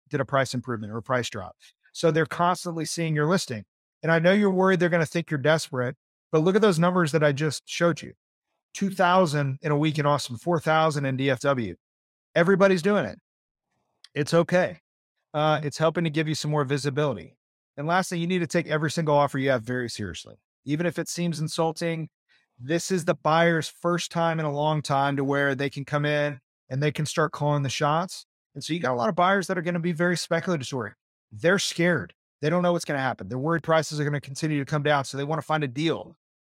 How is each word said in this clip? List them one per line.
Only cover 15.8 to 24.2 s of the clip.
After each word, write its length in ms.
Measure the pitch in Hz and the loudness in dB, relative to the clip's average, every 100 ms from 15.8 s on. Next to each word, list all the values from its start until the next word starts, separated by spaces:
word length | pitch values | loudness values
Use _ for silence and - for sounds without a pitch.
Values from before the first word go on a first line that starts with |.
| 160 160 | 0 2
to 60 | 165 | 0
give 180 | 147 156 | 0 -2
you 60 | |
some 160 | 151 156 | -2 -2
more 140 | 151 | 0
visibility. 720 | 135 143 139 135 147 104 80 _ _ _ _ - | 0 -2 -2 -2 -2 -2 -10 _ _ _ _ -8
And 80 | 151 | -2
lastly, 320 | 180 180 175 | 0 0 -4
you 80 | 170 | -2
need 140 | 185 | 0
to 60 | 165 | 0
take 200 | 170 135 | -2 0
every 240 | 151 151 | -2 -2
single 260 | 170 156 147 | -2 2 2
offer 220 | 143 135 | 2 0
you 100 | 135 | 0
have 140 | 127 | 0
very 260 | 110 127 120 | 0 -4 -4
seriously. 460 | - 101 - 110 110 _ _ - | -6 -8 -10 -16 -20 _ _ -6
Even 180 | 151 | -4
if 140 | 170 170 | -2 -4
it 100 | 156 | -6
seems 320 | - 175 147 | -4 -4 -4
insulting, 680 | 151 - 165 160 170 165 156 _ _ _ _ _ | -4 -2 -2 -2 -4 -4 -8 _ _ _ _ _
this 300 | 127 165 - | -4 -4 0
is 160 | 190 175 | -2 0
the 80 | |
buyer's 540 | 156 151 160 170 165 - | 0 2 4 4 2 -2
first 440 | - 175 170 - | -6 -2 -2 -2
time 260 | 170 | -2